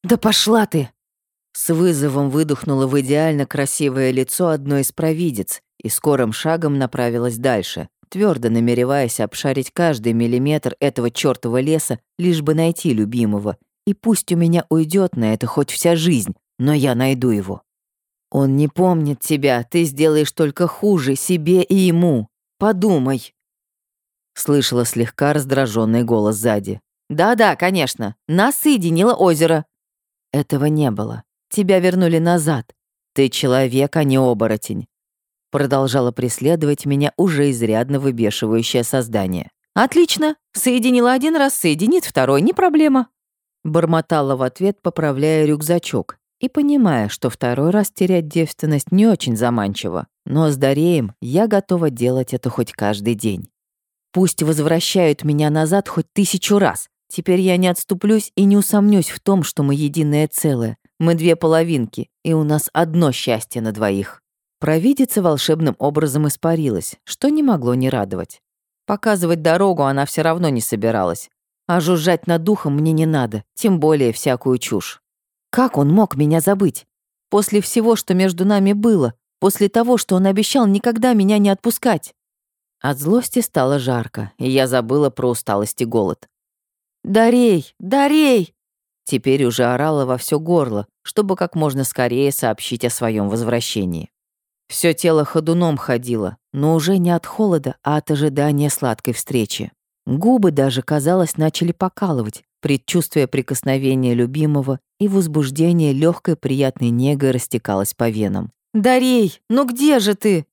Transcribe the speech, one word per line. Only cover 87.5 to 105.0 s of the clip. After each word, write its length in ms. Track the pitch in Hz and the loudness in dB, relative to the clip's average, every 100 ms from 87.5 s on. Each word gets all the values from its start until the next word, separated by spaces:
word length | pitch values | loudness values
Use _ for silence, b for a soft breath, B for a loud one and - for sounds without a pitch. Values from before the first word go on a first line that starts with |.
| 175 - _ | 2 -2 _
Дарей!» 760 | 180 269 277 302 302 240 165 _ _ _ _ _ | -2 0 2 4 4 2 0 _ _ _ _ _
Теперь 420 | - 131 131 135 123 | -6 -2 0 2 2
уже 200 | 113 120 | 2 0
орала 400 | 123 151 151 127 | 0 0 0 -2
во 120 | 127 | -2
всё 220 | - 151 | -2 -4
горло, 480 | 160 175 135 104 104 _ | 0 0 0 -4 -8 _
чтобы 320 | - - 202 185 | -6 -4 -2 -2
как 200 | 175 165 | -2 -2
можно 280 | 156 135 | -2 -2
скорее 480 | 127 - 123 120 139 | -4 -2 -2 0 0
сообщить 520 | 135 123 107 - 120 | 0 -2 -4 -6 -4
о 60 | 120 | -4
своём 400 | - 117 110 101 | -2 -2 -2 -2
возвращении. 800 | 110 113 117 - 110 92 82 - _ _ _ _ _ _ | -2 -2 -2 -4 -4 -4 -6 -10 _ _ _ _ _ _
Всё 260 | - 170 | -2 -2
тело 320 | 151 175 160 147 | 0 2 2 2
ходуном 520 | 165 156 170 175 143 | -2 0 0 0 -2
ходило, 600 | - 120 123 117 92 98 _ | -2 -4 -2 -4 -4 -8 _
но 200 | 143 151 | -2 0
уже 240 | 165 151 196 | 2 2 0
не 140 | 175 | 2
от 140 | 170 - | 0 -4
холода, 500 | - 214 165 135 - | -2 0 0 -2 -6
а 140 | - 151 | -2 -2
от 120 | - | 0
ожидания 600 | 151 151 139 147 143 147 | 0 0 0 0 0 -2
сладкой 440 | - 131 110 - | -2 -4 -4 -6
встречи. 580 | 117 - 127 107 - - _ _ _ - | -6 -2 -2 -2 -6 -10 _ _ _ -6
Губы 440 | 135 214 254 190 | 0 2 4 2
даже, 300 | 143 135 127 | 2 0 0
казалось, 560 | - 151 143 185 165 - | -2 -2 2 2 0 0
начали 340 | 156 - 170 | -2 0 -4
покалывать, 720 | 170 185 - 196 139 107 - _ _ | -2 -4 -4 -4 -2 -4 -8 _ _
предчувствуя 640 | - 139 - 175 156 156 131 | -2 -2 0 -2 0 0 0
прикосновение 880 | 139 - 135 135 135 135 131 127 120 | -2 -4 -6 -2 0 0 0 0 0
любимого, 640 | 120 139 151 143 131 135 _ | 0 0 0 0 -2 -6 _
и 80 | _ | _